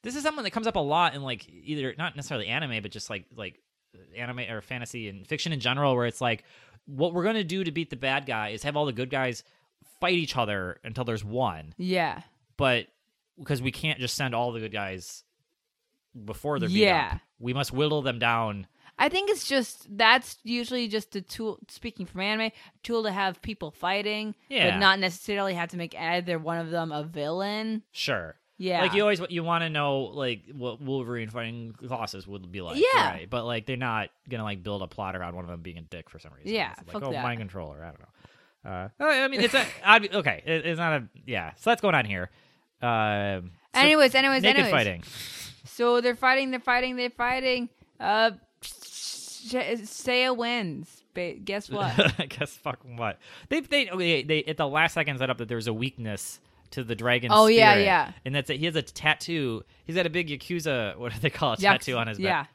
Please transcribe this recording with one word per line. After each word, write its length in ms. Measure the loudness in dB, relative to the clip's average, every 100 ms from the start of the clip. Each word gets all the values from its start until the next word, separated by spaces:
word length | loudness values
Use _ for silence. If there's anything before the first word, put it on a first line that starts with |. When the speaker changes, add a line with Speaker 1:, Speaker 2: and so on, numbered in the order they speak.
Speaker 1:
this 140 | -8 -2
is 60 |
something 180 | -2 -2
that 80 | -4
comes 160 | -2 -2
up 80 |
a 60 | 0
lot 340 | 2 4 2
in, 80 | 0
like, 240 | -6 -8 -10
either, 460 | -20 -8 -4 -4 -4
not 200 | -6 -6
necessarily 320 | -6 -6 -2
anime, 340 | -4 -2 -6
but 80 | -6
just, 180 | -12 -10
like, 180 | -10 -10 -12
like, 240 | -12 -12 _ _ _ -20 -20 -12
anime 240 | -8 -8 -8
or 100 | -8
fantasy 460 | -8 -10 -8 -8 -10
and 180 | -12 -8
fiction 260 | -6 -4
in 80 | -2
general, 340 | 0 2 4 4
where 100 | 2
it's 140 | 0
like, 240 | 0 0 _ -20 -20 _ -14
what 260 | 0 0
we're 120 | 2
gonna 200 | 2 0
do 180 | 0 -2
to 60 | -2
beat 180 | -2 -4
the 60 | -4
bad 280 | -2 -2
guy 240 | -2 -4 -2
is 120 | -4
have 140 | -4 0
all 100 | 0
the 60 |
good 180 | -2 -2
guys 320 | 0 -2 -4 -12 _ _ _ _ _
fight 140 | 2
each 220 | 2 0 0
other 420 | 0 0 -4 -8
until 200 | -10 -6
there's 200 | -4 -4
one. 500 | -4 0 0 -2 -10 -8
Speaker 2:
Yeah. 460 | -2 0 0 -4 -12 _ _ 0
Speaker 1:
But, 300 | 2 2 0 _ _ _ _ _
'cause 160 | -4 -2
we 80 | -2
can't 260 | -2 -4 -2
just 160 | -4 -2
send 180 | -2
all 180 | 0 -2
the 80 | -2
good 120 | -6
guys 520 | -4 -6 -6 -12 -18 _ _ _ _ _ _ _ _ _ -16
before 340 | -12 -8 -4 -2
they're 100 | 0
beat 100 | 4
Speaker 2:
Yeah. 320 | 4 4 0
Speaker 1:
up. 60 | -4 _ _
We 140 | -4
must 200 | -2 -2
whittle 280 | 0 2 2
them 160 | -2 0
down. 480 | 2 2 0 -4 -10 _ -20 0
Speaker 2:
I 100 | 0
think 200 | 2 0
it's 160 | -2 0
just, 380 | 0 0 -8 -16 2
that's 420 | 6 6 4 -16
usually 420 | -6 -4 -2 -4 -2
just 260 | -4 -4 -10
a 60 |
tool, 360 | -10 -6 -6 -6 -14
speaking 380 | -12 -12 -10 -12
from 140 | -4
anime, 320 | -2 0 -2 -6 -20 _
tool 200 | -2 0
to 80 | 0
have 280 | 0 -2 -2
people 280 | -10 -8 -10
fighting, 640 | -4 -2 0 -2 -4 -6 -10 _
Speaker 1:
Yeah. 220 | 2 2
Speaker 2:
but 80 | 6
not 200 | 6 6
necessarily 560 | 2 -4 -6 -2 -2
have 160 | -2 -6
to 60 | -6
make 180 | -8 -6
either 400 | -2 -2 0 -4
one 200 | -2 -4
of 120 | -4
them 220 | -4 -4
a 100 | -6
villain. 800 | -6 -6 -4 -2 -2 -4 -4 -6 -6
Speaker 1:
Sure. 440 | -8 -2 -2 -4 -14 _ _
Speaker 2:
Yeah. 240 | -2 2
Speaker 1:
Like, 100 | 2
you 80 | 4
always, 220 | 4 2 -2
you 120 | -4
wanna 280 | 0 0 0
know, 300 | 0 0 0
like, 400 | -2 -4 -4 -4 -8
what 300 | -8 -6 -6
Wolverine 480 | -4 -4 -4 -6 -6
fighting 440 | -8 -8 -8 -12 -12
Colossus 480 | -8 -6 -6 -8 -12
would 260 | -14 -10
be 80 | -10
like. 160 | -6 0
Speaker 2:
Yeah. 340 | 2 4 2
Speaker 1:
Right. 200 | -2 -6
But, 160 | -6 -4
like, 180 | -4
they're 140 | -4 -6
not 320 | -2 -2 -4 _ -10
gonna, 160 | -6
like, 180 | -6 -6
build 200 | -6 -6
a 40 | -6
plot 300 | -6 -6 -6
around 180 | -8
one 100 | -8 -10
of 40 |
them 120 | -10
being 160 | -12 -14
a 40 |
dick 280 | -14 -16 -16
for 80 | -20
some 140 | -20
reason. 180 | -14 -6
Speaker 2:
Yeah, 180 | -4 -4
Speaker 1:
It's 80 | -8 -12
like, 40 |
Speaker 2:
fuck 100 | -8
Speaker 1:
"Oh, 80 | -6
Speaker 2:
that. 100 | -4
Speaker 1:
mind 180 | -4 -4
controller." 420 | -8 -10 -12 -12
I 60 | -16
don't 120 | -16
know. 60 | -20 _ -20 _ _ _
Uh, 260 | -10 -8 -8 _
I 260 | 2 2 2
mean, 120 | 2
it's 140 | 2
a, 100 | 2 0
Speaker 2:
<laughs> 80 | -2
Speaker 1:
I'd 200 | 6 6
be, 80 | 6
okay. 320 | -2 0 -2
It, 220 | -2 -2 -2
it's 120 | -2
not 140 | 0 -2
a, 80 | -4 -16
yeah. 280 | -6 -6 -6
So 160 | -4 2
that's 100 | 2
going 140 | 4
on 100 | 2
here. 240 | 2 -2 -4 _ _ _ _ _
Um, 680 | 0 2 2 2 0 -2 -6 -16 _
so 60 | 4
Speaker 2:
Anyways, 340 | 6 8 8
anyways, 280 | 8 4 6
Speaker 1:
naked 160 | 6 4 4
Speaker 2:
anyways. 40 |
Speaker 1:
fighting. 320 | 4 4 0 -10 -12 -12 -12 -14 -16
Speaker 2:
So 380 | -20 0 4 4
they're 120 | 4
fighting, 360 | 2 4 4 2
they're 100 | -2
fighting, 360 | 2 2 2 -2
they're 120 | -4
fighting. 600 | -2 -2 0 0 0 -2 _ _ _
Uh, 340 | 0 4 4 2 _ _
Sh-, 920 | -16 -16 -16 -12 -10 -10 -14 -16 -6
Seiya 840 | -4 -2 -4 -6 -8 0 2 4 2
wins. 640 | 0 -2 -2 -6 -10 -18 _
Ba-, 200 | -6 -6 -6
guess 280 | -6 -6 -4
what? 240 | -2 0 4
Speaker 1:
<laughs> 320 | 4 2 -6
Guess 280 | -6 -8 -6
fucking 380 | -8 -8 -12 -4
what? 220 | -4 -4 -14 -20 -4
They, 120 | -4
they, 300 | 0 0 0
okay, 320 | 0 2 2
they, 220 | 2 0
at 120 | 0 -2
the 120 | 0
last 240 | 4 4
second 240 | 4 -2 0
set 120 | 0
up 80 | -2
that 100 | -2
there 80 | -4
was 100 | -2
a 60 |
weakness 680 | -2 -4 -6 -8 -6 -8 -14 _ _ _
to 120 | -10
the 100 | -6
dragon 360 | -2 4 4 6
Speaker 2:
Oh, 140 | 8 10
yeah, 240 | 10 10
Speaker 1:
spirit. 120 | 10
Speaker 2:
yeah. 280 | 8 4 2 -6
Speaker 1:
And 100 | -4
that's 140 | -4 -2
it. 80 | -2
He 80 | 0
has 100 | -2
a 60 |
tattoo. 840 | -4 -2 0 0 0 -2 -2 -4 -8 _
He's 120 | -4 -2
got 100 | 0
a 40 |
big 180 | 0 -2
Yakuza, 680 | -6 -4 -4 0 0 -2 -4
<laughs> 20 |
what 140 | -8
do 60 | -2
they 120 | -2
call 240 | 2 0
it? 60 | 4
Speaker 2:
Yaks-, 240 | 4 4 4
Speaker 1:
Tattoo 100 | -2
on 80 | -2
his 120 | -2
Speaker 2:
yeah. 280 | 0 0 -2